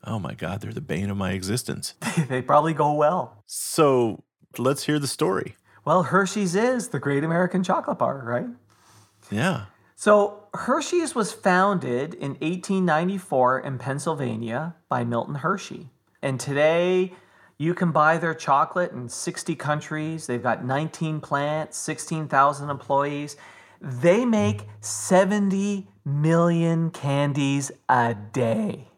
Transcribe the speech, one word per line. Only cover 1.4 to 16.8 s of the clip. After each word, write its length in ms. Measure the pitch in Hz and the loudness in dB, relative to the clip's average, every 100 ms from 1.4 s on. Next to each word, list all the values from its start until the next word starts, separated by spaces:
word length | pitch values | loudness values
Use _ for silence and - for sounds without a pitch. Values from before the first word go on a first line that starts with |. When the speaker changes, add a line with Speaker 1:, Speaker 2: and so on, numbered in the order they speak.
| 95 120 - - - - - | -4 -4 -4 -8 -10 -8 -4
Speaker 2:
<laughs> 160 | - 131 | -2 -2
They 120 | 127 | -2
probably 320 | 127 147 156 | 4 4 4
go 200 | 151 147 | 0 0
well. 500 | 151 151 180 120 - _ | 2 2 2 -4 -12 _
Speaker 1:
So 760 | - - - 151 127 117 95 _ _ _ - | -10 -6 4 4 6 2 -2 _ _ _ -2
let's 260 | 123 143 - | 0 0 0
hear 140 | 151 | 0
the 80 | 139 | 0
story. 480 | - 160 190 - - _ _ | -2 0 0 -4 -12 _ _
Speaker 2:
Well, 200 | - 175 | 2 2
Hershey's 520 | 143 175 190 208 190 180 | 4 2 2 0 0 2
is 340 | 240 254 180 | 2 0 -2
the 100 | 139 | -4
great 240 | 143 139 | 0 0
American 400 | 160 165 180 180 | 2 2 2 0
chocolate 340 | 185 320 - - | 0 0 0 -2
bar, 240 | - 139 | -2 -2
right? 240 | 117 123 247 240 _ _ _ - _ _ - | -4 -4 -4 -12 _ _ _ -20 _ _ -6
Speaker 1:
Yeah. 360 | 101 165 151 101 _ _ _ | 0 0 0 -6 _ _ _
Speaker 2:
So 520 | - 208 202 - - | 6 6 6 -2 -14
Hershey's 600 | - - 294 - 349 311 | -8 -2 0 0 -2 0
was 200 | 254 196 | -2 -4
founded 800 | - 202 180 196 190 131 123 147 | 0 2 4 4 2 -2 -4 -4
in 240 | 175 143 135 | -6 -8 -4
eighteen 460 | 156 180 - 190 180 | -4 -4 -2 0 2
ninety-four 760 | 156 175 196 - 131 123 127 | 2 0 -4 -2 2 4 2
in 180 | - 127 | -2 -6
Pennsylvania 1000 | 120 139 143 156 127 110 117 120 160 170 _ | -6 -4 -4 -2 -4 -4 -4 -4 -6 -10 _
by 160 | 131 | -2
Milton 320 | 120 117 - 147 | 0 -2 -4 -4
Hershey. 540 | 160 190 - - 143 _ _ _ | -2 -4 -6 -14 -16 _ _ _
And 180 | 139 131 | -6 -4
today 720 | - 139 151 165 | -4 2 4 4